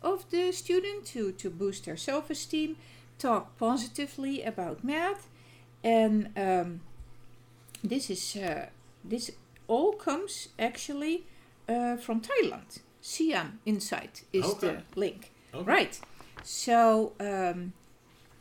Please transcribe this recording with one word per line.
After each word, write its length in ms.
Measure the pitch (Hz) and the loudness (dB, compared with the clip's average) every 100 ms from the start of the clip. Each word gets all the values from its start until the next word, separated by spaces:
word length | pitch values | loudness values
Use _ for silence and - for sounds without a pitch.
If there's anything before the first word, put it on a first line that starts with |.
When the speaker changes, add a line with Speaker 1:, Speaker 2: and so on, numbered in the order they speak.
Speaker 1:
of 280 | 339 381 - | -2 -2 0
the 200 | 349 359 | 0 2
student 540 | 370 - 359 403 403 - | -2 2 2 2 -6 -8
to, 260 | 240 196 | -4 -4
to 180 | 190 190 | -4 -8
boost 340 | 165 196 196 165 | -2 -2 -2 -8
their 100 | 160 | -6
self-esteem, 800 | - 285 302 302 - 311 311 311 - - - - | -2 -2 -2 -8 -2 0 0 -4 -12 -20 -20 -4
talk 360 | 254 208 - - | 2 2 0 -2
positively 840 | 226 254 240 - 285 - 269 277 | 2 2 -2 -6 -6 -4 -4 -2
about 420 | 226 220 175 - | -4 -4 -6 -4
math, 460 | 254 311 359 392 - - - - - - | -2 0 0 -2 -8 -20 -20 -20 -20 -2
and, 480 | 226 226 220 214 208 202 | 4 6 6 4 0 -2
um, 460 | 196 180 175 170 - - - - - - - - - - | 2 2 2 -6 -12 -16 -16 -16 -18 -20 -20 -20 -20 -8
this 260 | 196 269 - | -2 -2 -2
is, 260 | 180 - 202 | -6 -4 -4
uh, 300 | 185 147 - - - - | -2 -2 -6 -12 -20 -18
this 280 | 190 240 - - - - - | -6 -4 -4 -12 -20 -20 0
all 260 | 233 392 | 4 4
comes 560 | 415 330 302 392 - - - | 2 0 -2 -2 -8 -10 -2
actually, 680 | 233 - - 285 311 349 - - - - - | -2 -2 -6 -4 -2 -2 -4 -20 -20 -16 -2
uh, 260 | 240 240 240 | 0 0 -2
from 240 | 240 226 | -2 -2
Thailand. 600 | 226 523 - - - - - - | 2 2 2 0 -14 -20 -20 -18
Siam 600 | - - 320 208 - 220 214 | -12 0 2 2 -2 -6 -2
Insight 600 | 208 - - - - - | 0 0 -4 -6 -16 -2
is 100 | 190 | 2
Speaker 2:
Okay. 240 | 180 202 180 | 2 2 0
Speaker 1:
the 160 | 156 - 190 | -2 -8 -2
link. 320 | 196 - - - - | -2 -2 -18 -20 -14
Speaker 2:
Okay. 100 | 135 | -6
Speaker 1:
Right. 360 | 185 349 - - - - - - | 4 4 4 -4 -16 -18 -18 -16
So, 680 | - - - 233 226 220 220 - | -10 -6 4 8 8 8 4 -2
um, 500 | 202 190 180 180 180 - - - _ - - - | -4 0 0 -2 -8 -12 -20 -20 _ -20 -20 -20